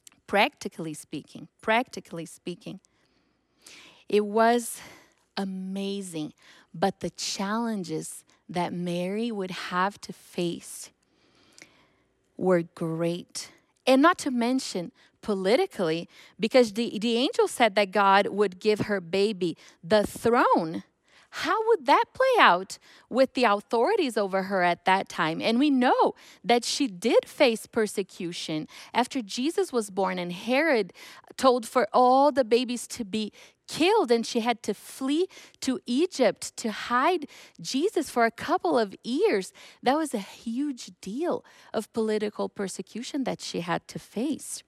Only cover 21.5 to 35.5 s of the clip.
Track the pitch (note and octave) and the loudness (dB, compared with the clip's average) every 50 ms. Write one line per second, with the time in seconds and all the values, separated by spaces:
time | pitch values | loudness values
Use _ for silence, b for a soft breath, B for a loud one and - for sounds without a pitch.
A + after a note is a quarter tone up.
21.5 | F#4 A4+ A4+ A4+ A#4 F4 B3 B3+ D4+ G4+ A#4+ - - - C5 C5 B4+ G4+ C4+ A3 | -2 0 2 2 2 2 4 4 4 4 4 2 0 0 2 4 6 6 6 6
22.5 | F3 F3+ G3 - - - b b b b b b G#3 B3 C4+ B3+ - C4+ A#3+ G#3+ | 6 4 0 -6 -14 -18 b b b b b b 2 2 2 2 2 0 2 2
23.5 | G3+ G#3 - - - A3+ A#3+ F4 A4 A4 D#4+ B3+ G#3 A3+ G3+ F#3+ F#3 F#3+ F#3+ F#3+ | 2 0 -2 -2 0 2 2 2 2 0 0 0 0 -2 -2 0 -2 -2 -2 -2
24.5 | G3+ F#3+ F3 F3 F3 - - F#3 F#3 G3 - - - - E3+ D#3 E3 F3+ - G#3 | 0 0 2 2 0 0 2 2 2 2 2 -2 -4 -2 -2 -2 -2 -2 -2 0
25.5 | A3+ A#3+ D4 D4+ C4+ B3+ B3 C4+ - B4+ A#4 - - B B B B B B F#3 | 2 2 4 4 4 4 4 4 4 4 4 2 0 B B B B B B 2
26.5 | A#3+ A#3+ A#3 - - - D4 A3+ F#3 E3+ - A#3 F4 B4+ - - - - D4+ A#3+ | 2 2 2 -2 -2 -2 -2 -4 -4 -2 0 2 2 2 2 2 2 2 4 4
27.5 | A3+ - - - - A#3+ G#3+ G3+ - G#3+ F#3+ - - - F#3 E3 F3 - - - | 4 0 -6 -6 -4 -2 -2 -2 -2 -6 -8 -8 -8 -10 -10 -10 -8 -8 -8 -6
28.5 | D#3+ D#3 D#3 B B B B B B A3+ B3 - - C4+ G#3+ F#3+ - B3 B3+ D#4+ | -6 -6 -6 B B B B B B -2 -2 -2 -2 -8 -8 -8 -6 -4 -4 -4
29.5 | - - F#4+ - C4+ A#3+ G#3+ G3+ F#3 G3 F#3+ F#3 F#3 F#3 F3 F3 F3 F#3 G#3+ A3 | -2 -2 -2 -2 -2 -4 -4 -4 -2 -2 -2 -2 -2 -4 -6 -6 -8 -8 -4 -2
30.5 | B3+ C4+ D#4+ E4 C#4 A3 G3 E3+ - B B B B B B B - - - C4 | 0 2 2 2 2 2 0 -2 -6 B B B B B B B -6 2 4 4
31.5 | A#3+ B3+ G#3+ - - B3+ A3+ - - A#3+ B3+ B3 B3+ C4+ C#4 D4 B3+ C#4 B3+ G#3+ | 4 4 0 -2 0 0 0 2 4 6 6 6 6 6 6 4 4 2 2 2
32.5 | A#3+ A#3+ B3+ A3 B3 A3+ - - - - A#3 F#3 G3 G#3+ G#3+ G3+ B B B B | 2 2 2 0 -6 -8 -8 -10 -12 -12 -10 -6 -6 -6 -6 -6 B B B B
33.5 | B B B - - - D#4 F#4 A4 A4 E4 A#3 A#3+ A#3 A3+ - - A#3 G#3+ B3 | B B B -10 -2 0 2 4 4 4 4 4 2 2 0 -2 -2 -2 0 -2
34.5 | A#3 - - - G3 - - - - - C4 C4 D4 D#4+ F#4 - B B B B | -2 -4 -4 -6 -6 -6 -8 -18 -12 -8 -4 -2 0 0 -2 -2 B B B B